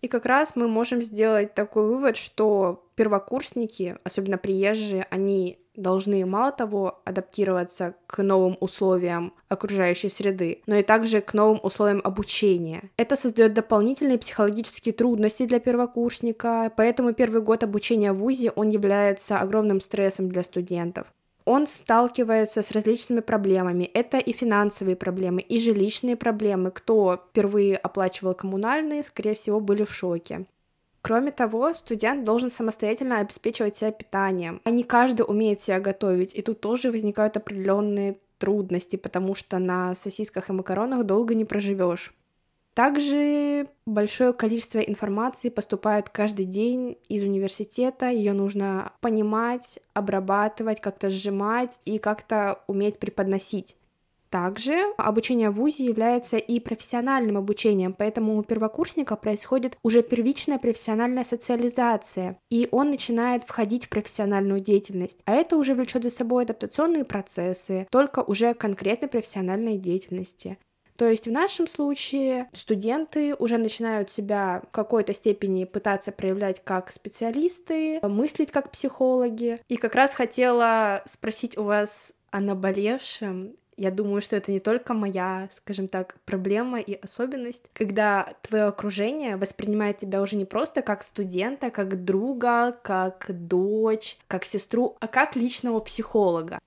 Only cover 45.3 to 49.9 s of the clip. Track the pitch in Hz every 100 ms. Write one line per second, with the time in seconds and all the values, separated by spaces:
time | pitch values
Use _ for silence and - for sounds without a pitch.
45.3 | 254 240 240 208 196 214 214 202 - 208
46.3 | 202 190 190 226 247 247 - _ 208 196
47.3 | 196 196 - 208 - 254 262 254 247 208
48.3 | 196 196 202 196 190 - _ 240 220 214
49.3 | 214 233 247 - - _